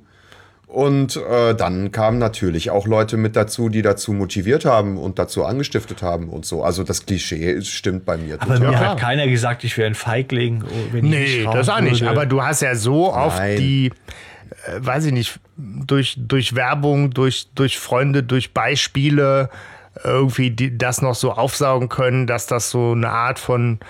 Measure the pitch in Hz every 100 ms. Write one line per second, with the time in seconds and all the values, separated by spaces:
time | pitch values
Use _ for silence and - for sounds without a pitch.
0 | _ _ - - - _ - 120 143 139
1 | 135 - - 120 117 110 87 92 98 110
2 | 110 120 113 107 92 82 - 101 104 110
3 | 110 113 110 110 110 - 113 107 104 98
4 | - 101 92 104 95 147 160 113 101 95
5 | 85 90 87 - 80 127 143 - - 90
6 | 87 85 82 82 82 85 - 87 92 87
7 | - 95 - 80 85 71 98 - 101 92
8 | - 85 80 78 - 123 127 127 190 160
9 | 120 143 139 123 120 120 120 - 110 107
10 | - 117 131 123 120 117 - 113 107 120
11 | 113 151 139 127 110 117 - - 127 120
12 | 117 - 143 135 131 156 139 123 113 147
13 | 170 117 151 90 98 104 135 135 127 -
14 | - - - - - - - 92 127 135
15 | 156 127 113 - _ - 123 127 135 139
16 | 127 135 117 139 117 123 123 147 143 143
17 | 143 127 131 127 - - 135 - - 123
18 | 139 139 120 127 - 135 117 139 - 143
19 | 143 147 139 135 135 - - - - -
20 | - 127 135 120 127 113 131 120 123 127
21 | 135 117 131 113 127 - 143 131 123 -
22 | 127 127 123 120 - 120 - 123 120 117
23 | 113 113 120 135 - 123 120 113 -